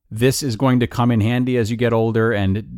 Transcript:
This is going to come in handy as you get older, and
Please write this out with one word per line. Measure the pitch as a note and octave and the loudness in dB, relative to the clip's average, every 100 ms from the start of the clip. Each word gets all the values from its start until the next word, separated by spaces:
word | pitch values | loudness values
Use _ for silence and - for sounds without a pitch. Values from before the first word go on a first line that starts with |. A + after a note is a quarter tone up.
| - | -14
This | A2 C3 C3 | 0 0 0
is | C#3+ G#2+ | -4 0
going | C3 B2 | 2 2
to | A#2 | 0
come | - A#2+ | 0 2
in | A#2 | 2
handy | G#2+ B2 B2+ B2 | 2 0 0 0
as | G#2+ | 0
you | A#2 | 0
get | A#2+ | 0
older, | A2+ A2+ A2+ A2+ | 2 0 0 0
and | G#2 F#2+ G2+ - | 0 0 -2 -6